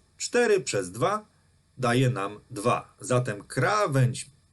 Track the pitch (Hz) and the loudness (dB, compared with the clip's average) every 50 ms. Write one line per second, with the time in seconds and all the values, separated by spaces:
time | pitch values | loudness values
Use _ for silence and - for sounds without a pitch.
0 | _ _ _ - - - - 240 240 220 202 185 - - - 101 92 87 92 113 | _ _ _ -10 -10 -2 0 2 4 4 2 2 0 -2 -4 -4 -4 -4 -4 -2
1 | 160 190 208 214 - _ _ _ _ _ _ _ _ _ _ - 127 117 120 131 | 0 0 0 -2 -6 _ _ _ _ _ _ _ _ _ _ -4 0 2 2 4
2 | 135 123 - 95 98 101 104 - - - 120 104 104 120 101 80 - - _ - | 4 2 2 0 -4 -6 -8 -12 -16 -12 -10 -2 0 0 0 0 -4 -12 _ -14
3 | 101 92 127 123 127 - 104 101 - - - - 156 185 208 214 202 165 135 131 | -4 0 0 0 0 -2 -6 -8 -10 -8 -4 -2 0 0 2 2 0 2 4 4
4 | 127 123 - - - - _ _ _ _ | 4 2 2 -4 -10 -14 _ _ _ _